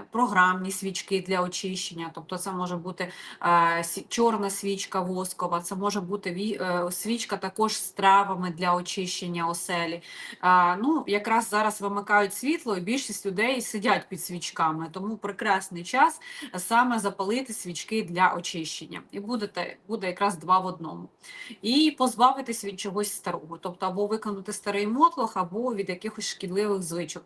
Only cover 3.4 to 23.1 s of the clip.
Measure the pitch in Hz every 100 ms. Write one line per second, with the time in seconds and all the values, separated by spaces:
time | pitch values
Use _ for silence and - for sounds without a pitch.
3.4 | 170 170 170 170 170 - - - 233 214
4.4 | 202 196 196 190 - 190 180 185 185 -
5.4 | 180 175 175 190 202 208 180 202 190 180
6.4 | 214 202 185 175 180 180 208 233 - 196
7.4 | 190 - 214 - - - 190 196 196 180
8.4 | 180 160 180 175 180 - 180 - 180 175
9.4 | 170 175 - 175 170 170 - - - -
10.4 | 180 180 175 185 254 311 - 202 208 226
11.4 | 226 208 214 208 202 202 196 208 196 -
12.4 | 269 330 240 185 180 269 - - 196 185
13.4 | 233 254 - 214 214 180 - 175 - 175
14.4 | - - 160 160 165 185 202 214 202 196
15.4 | 220 196 - 175 175 247 - - - -
16.4 | 277 180 - 233 254 226 196 190 190 247
17.4 | 262 214 180 170 - 220 170 175 180 175
18.4 | 175 170 156 - - - - 196 208 240
19.4 | 208 175 175 - - 220 180 175 202 170
20.4 | 165 185 180 170 117 170 180 _ - -
21.4 | - 226 214 277 311 285 254 214 254 262
22.4 | 254 226 202 190 202 190 202